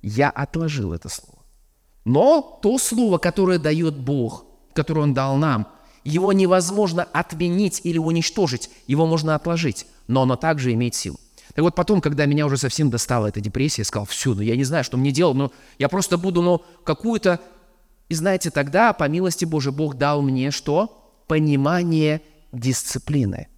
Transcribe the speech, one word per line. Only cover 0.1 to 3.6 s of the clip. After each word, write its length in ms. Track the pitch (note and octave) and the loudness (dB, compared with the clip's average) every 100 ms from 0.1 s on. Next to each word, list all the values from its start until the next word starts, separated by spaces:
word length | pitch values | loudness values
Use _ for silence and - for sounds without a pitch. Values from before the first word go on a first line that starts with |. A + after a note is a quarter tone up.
| G#2+ C#3+ | 0 0
отложил 640 | - C#3 D#3+ D#3+ C#3+ G2 | 0 -6 -4 -4 -2 -4
это 160 | E2 - | -6 -10
слово. 300 | - - - _ _ _ _ _ _ | -14 -16 -20 _ _ _ _ _ _
Но 540 | G#2+ C3+ B3 D#4 - - | 0 4 6 4 2 -2
то 160 | G3+ B3+ | 0 0
слово, 400 | - A3+ A#3 F3 | 0 0 2 2
которое 400 | F3 E3+ F#3 | 0 2 2
даёт 360 | F3+ | 2